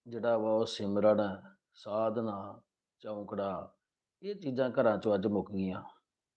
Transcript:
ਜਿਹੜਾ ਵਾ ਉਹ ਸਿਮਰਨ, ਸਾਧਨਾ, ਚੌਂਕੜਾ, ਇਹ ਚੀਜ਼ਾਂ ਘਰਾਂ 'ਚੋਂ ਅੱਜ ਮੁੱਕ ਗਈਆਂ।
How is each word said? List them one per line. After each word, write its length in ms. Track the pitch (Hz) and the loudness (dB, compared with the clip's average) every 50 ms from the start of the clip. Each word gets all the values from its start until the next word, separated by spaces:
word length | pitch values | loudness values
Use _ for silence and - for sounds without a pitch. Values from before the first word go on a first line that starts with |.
| - | -16
ਜਿਹੜਾ 320 | 120 117 113 104 120 117 110 | -12 -8 -4 0 2 2 2
ਵਾ 140 | 107 110 110 | 2 2 2
ਉਹ 140 | 110 113 | 2 2
ਸਿਮਰਨ, 760 | 110 - - 107 98 101 104 101 107 104 104 104 98 92 - - - - _ _ _ _ | 0 -2 -4 -2 -2 2 4 6 6 6 6 4 0 -2 -6 -12 -18 -20 _ _ _ _
ਸਾਧਨਾ, 880 | - - 107 101 110 110 113 110 117 113 110 101 98 98 101 - - - _ _ _ _ _ _ _ | -16 -10 -6 -2 -2 0 0 0 -2 -4 -4 -6 -8 -10 -12 -14 -16 -20 _ _ _ _ _ _ _
ਚੌਂਕੜਾ, 760 | - 107 107 104 101 95 107 101 98 98 92 80 82 - _ _ _ _ _ _ _ _ _ _ 185 | -12 -10 -10 -8 -8 -8 -6 -4 -4 -2 -4 -6 -8 -12 _ _ _ _ _ _ _ _ _ _ -10
ਇਹ 120 | 196 208 | -10 -10
ਚੀਜ਼ਾਂ 360 | 190 175 139 127 123 131 123 | -8 -6 -4 -2 0 0 0
ਘਰਾਂ 260 | 113 135 123 113 104 | 2 2 4 4 4
'ਚੋਂ 180 | 95 - 110 101 | 4 2 2 2
ਅੱਜ 120 | 98 95 | 2 2
ਮੁੱਕ 240 | 110 104 95 90 - | 2 2 0 -2 -2
ਗਈਆਂ। 320 | 104 95 95 95 90 - - - - _ _ _ _ _ _ _ _ | -2 -2 -2 -2 -4 -6 -10 -14 -20 _ _ _ _ _ _ _ _